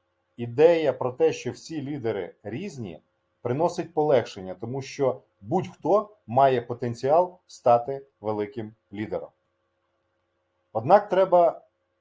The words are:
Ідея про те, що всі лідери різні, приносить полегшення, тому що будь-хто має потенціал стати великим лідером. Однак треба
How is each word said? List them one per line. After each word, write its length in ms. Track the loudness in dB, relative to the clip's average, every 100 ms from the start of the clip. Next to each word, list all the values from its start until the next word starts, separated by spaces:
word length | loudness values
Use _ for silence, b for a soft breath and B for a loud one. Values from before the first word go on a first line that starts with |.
| _ _ _ -12
Ідея 560 | -6 4 6 6 2
про 200 | -2 -4
те, 200 | 0 0
що 200 | 0 -6
всі 300 | -10 -10 -10
лідери 520 | -8 -6 -4 -4 -6 -12
різні, 580 | -12 -10 -10 -10 -12 -14 _ _ _ _
приносить 520 | -4 -2 -2 -2 -6
полегшення, 600 | -2 2 2 2 -8 -12
тому 280 | -12 -10 -10
що 380 | -10 -2 -2 -2 -10 _
будь-хто 720 | -4 -4 -4 -6 0 0 0 _ -4
має 360 | 2 4 4
потенціал 760 | -2 -6 -6 -4 2 2 2 -4 _
стати 600 | -2 2 2 2 -8 -12 _
великим 540 | -6 -4 -6 -8 -14 -16 _
лідером. 380 | -10 -8 -8 -10 _ _ _ _ _ _ _ _ _ _ _ _ _ _
Однак 360 | -6 4 4 4
треба 520 | 2 4 6 4 2 _ _ _ _